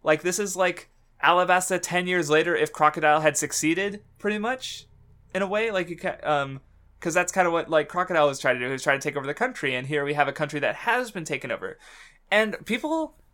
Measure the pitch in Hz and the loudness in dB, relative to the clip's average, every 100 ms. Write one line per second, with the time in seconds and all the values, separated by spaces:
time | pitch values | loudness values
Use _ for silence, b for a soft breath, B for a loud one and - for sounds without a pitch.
0 | 151 156 175 180 202 185 180 180 - _ | 2 2 0 -2 -4 0 0 0 -14 _
1 | _ _ 143 180 180 180 180 180 - 180 | _ _ 4 4 6 4 2 -2 -2 -2
2 | 180 180 147 156 165 165 151 - 151 165 | 0 0 4 4 4 0 0 2 2 4
3 | 151 151 156 143 147 - 156 165 202 208 | 4 6 4 2 -4 -2 0 0 -2 -6
4 | _ _ 202 208 220 262 - - - - | _ _ -4 -2 -4 -6 -8 -12 -16 -20
5 | - - _ 190 190 208 226 196 170 165 | -20 -20 _ -4 -2 0 0 -2 -4 -6
6 | 185 - - 147 139 135 _ _ _ _ | -6 -4 -2 0 -2 -10 _ _ _ _
7 | 175 165 175 196 180 165 131 156 147 175 | 0 0 0 2 2 2 2 0 2 -4
8 | 180 165 147 135 139 127 123 135 151 139 | 0 4 4 4 0 0 -2 0 2 2
9 | 147 139 135 151 262 - 135 127 135 151 | 0 -4 -6 -4 -4 -2 -2 -2 -2 -2
10 | 143 147 139 135 147 147 131 101 - 240 | 0 -2 -4 -4 -6 -2 -4 -2 -2 -2
11 | 240 196 156 135 131 110 92 - B B | -4 -10 -8 -8 -6 -8 -8 -14 B B
12 | B B _ 208 220 - - 226 302 320 | B B _ 0 0 -4 -6 -4 -2 -2
13 | 311 _ _ | -4 _ _